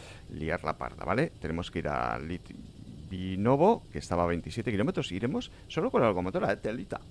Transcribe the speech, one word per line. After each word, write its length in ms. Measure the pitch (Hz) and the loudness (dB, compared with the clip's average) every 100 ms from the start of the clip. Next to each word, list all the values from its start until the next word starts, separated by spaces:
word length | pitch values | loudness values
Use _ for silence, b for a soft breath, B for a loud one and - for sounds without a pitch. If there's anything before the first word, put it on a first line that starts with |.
| B B B | B B B
liarla 480 | - 78 87 76 - | -6 -2 -2 -2 -4
parda, 260 | 64 60 | -6 -6
¿vale? 280 | - 107 165 - | 0 2 0 -2
Tenemos 300 | 78 82 90 | -4 -4 -4
que 100 | 87 | -4
ir 80 | 78 | -2
a 300 | 67 60 58 | 0 0 -2
Litvinovo, 1600 | 78 87 - - - - - - - 92 92 92 107 139 185 233 - | -4 -8 -10 -14 -14 -16 -16 -14 -10 -6 -2 2 4 6 6 4 0
que 60 | 76 | -10
estaba 240 | - 87 | 0 2
a 40 | 87 | 4
veintisiete 440 | 85 78 82 117 | 2 -2 -4 0
kilómetros. 420 | 101 131 185 - | 2 2 0 -2
Iremos 380 | 90 120 240 - B B | -2 -2 -2 -4 B B
solo 220 | - 226 | -2 2
con 120 | 220 | 6
la 60 | 120 | 6
locomotora, 440 | 90 90 180 123 | 4 2 0 2
¿eh? 40 | 104 | 0
Telita. 440 | - 113 - - - | 0 -4 -6 -8 -10